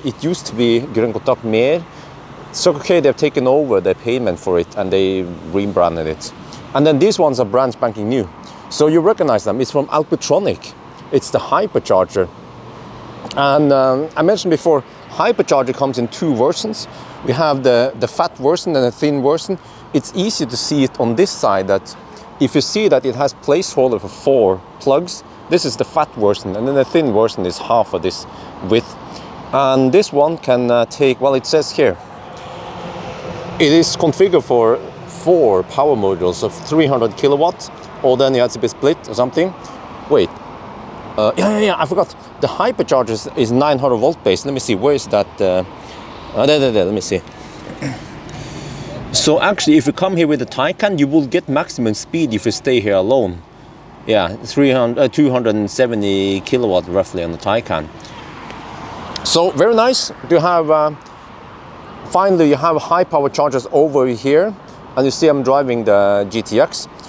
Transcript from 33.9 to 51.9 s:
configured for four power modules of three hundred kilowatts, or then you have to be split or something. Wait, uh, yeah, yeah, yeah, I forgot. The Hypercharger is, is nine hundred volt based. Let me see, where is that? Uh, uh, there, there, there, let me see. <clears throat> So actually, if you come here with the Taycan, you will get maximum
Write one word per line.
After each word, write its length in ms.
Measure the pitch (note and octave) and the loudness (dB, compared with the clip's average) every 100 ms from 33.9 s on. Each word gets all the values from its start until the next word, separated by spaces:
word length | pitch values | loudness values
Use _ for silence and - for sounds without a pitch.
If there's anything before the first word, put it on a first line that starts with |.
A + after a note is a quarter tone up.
| - | 2
configured 480 | E3 - F#3+ F3 | 0 4 4 4
for 320 | - B2 A2+ B2 - - - | 2 2 4 2 -4 -16 -16
four 540 | - D#3+ F3 B2 F#2+ | -6 2 4 4 2
power 340 | F#2 - D3 B2 | 0 0 2 2
modules 460 | G2 F2+ F2+ E2+ | 0 0 0 0
of 100 | A2 | -4
three 340 | - - D#3 C#3+ | -6 -2 2 2
hundred 300 | C3 A2+ - | 2 0 0
kilowatts, 540 | C#3 C#3+ E3+ F3+ - - - - | 2 2 2 -2 -12 -16 -18 -2
or 160 | B2+ B2+ | 0 2
then 160 | C3+ | 2
you 80 | C3 | 2
have 100 | A#2+ | 0
to 60 | A2+ | 0
be 100 | A2+ | -4
split 300 | - C#3 E3+ - | 0 0 0 -4
or 60 | |
something. 400 | A2 B2+ D#3+ F#3 F3+ - - - - - | -2 0 0 -2 -4 -16 -18 -18 -12 0
Wait, 180 | C#3 F2 - - - - - - - - - | 2 2 -4 -18 -18 -16 -16 -16 -16 -10 -2
uh, 160 | G#2+ - | 0 2
yeah, 200 | G3 G#3+ | 0 2
yeah, 60 | |
yeah, 100 | G#3+ E3 | 0 0
I 80 | D3+ | -2
forgot. 280 | F#3+ F3+ - - - | -2 -2 -4 -16 -6
The 60 | C3+ | -4
Hypercharger 600 | - G#3+ - - C3+ A2+ | -2 -2 -2 0 0 0
is, 180 | A2 C#3 | -4 -4
is 160 | - A2 | -2 0
nine 280 | A#2+ D3 C3+ | 2 2 2
hundred 180 | C3+ A#2 | 2 2
volt 260 | C3 E3+ | 2 0
based. 220 | - F#2 | 0 0
Let 80 | - | -2
me 80 | C3+ | -6
see, 140 | - | -2
where 180 | F#2+ C3 | 0 2
is 120 | C#3 G#2 | 0 0
that? 340 | G#2 F#2+ - | 0 0 -2
Uh, 240 | G2 F#2 F2+ - - - - - - | 0 0 -2 -10 -18 -18 -16 -16 -8
uh, 120 | - C#3 | 0 2
there, 120 | D3+ | 4
there, 140 | C3+ | 2
there, 120 | G#2+ | 2
let 100 | F#2 | 0
me 60 | G#2 | 0
see. 200 | - F#2 - - - - - - | -2 -4 -6 -18 -18 -18 -16 -10
<clears throat> 140 | C#3 B2 - - - - - - - - - - - | -10 -10 -14 -16 -16 -14 -14 -14 -14 -14 -12 -12 -6
So 280 | - - D#3+ | 0 2 4
actually, 360 | F#3 G3+ - D3+ | 2 0 4 4
if 100 | C#3 | 4
you 60 | |
come 240 | - F#3+ F3 | 0 0 0
here 100 | D#3+ | 0
with 140 | C#3+ | 0
the 60 | A#2+ | -2
Taycan, 520 | - C#3+ F#3 G#3 F3 | -2 -2 0 0 0
you 80 | C#3 | 2
will 180 | D#3 | 2
get 240 | C3+ E3+ E3 | 2 -2 0
maximum 460 | C#3+ F3+ - A2+ | -2 -2 -2 -2